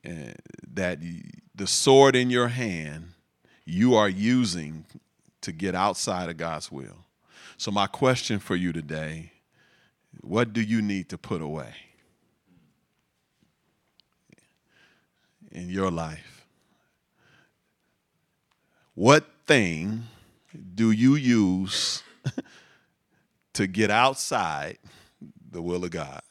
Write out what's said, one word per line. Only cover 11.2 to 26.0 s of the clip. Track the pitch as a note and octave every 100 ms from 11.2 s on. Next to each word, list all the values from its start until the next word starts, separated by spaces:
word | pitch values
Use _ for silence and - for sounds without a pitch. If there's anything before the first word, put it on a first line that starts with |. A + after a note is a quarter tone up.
| - F2+
away | D#2 D#2 A#1+ - - _ _ _ _ _ _ _ _ _ _ _ _ _ _ _ _ _ _ _ _ _ _ _ _ - _ _ _ _ _ _ _ _ _ _ -
in | - F2
your | F#2+ F#2+
life? | E2 D#2+ D#2+ - - _ _ _ _ _ _ _ _ _ _ _ _ _ _ _ _ _ _ _ _ _ _ _ _ _
What | - G#2+ D3+ - _ -
thing | C#3+ F#2+ D#2+ F#2 A2+ A2+ - _ _ _ - F#2+
do | F#2 A2+
you | A2 B2+
use | D3 B2+ A#2 F#2+ F#2 F#2+ - - - - _
<laughs> | - - - - _ _ _ _ _ _ _ _ _
to | - G2
get | F#2+ G#2
outside | G#2+ C3 C3+ - B2 F2 D2 D2 - - - _ _ - - -
the | F2
will | E2+ F2
of | F2+
God? | E2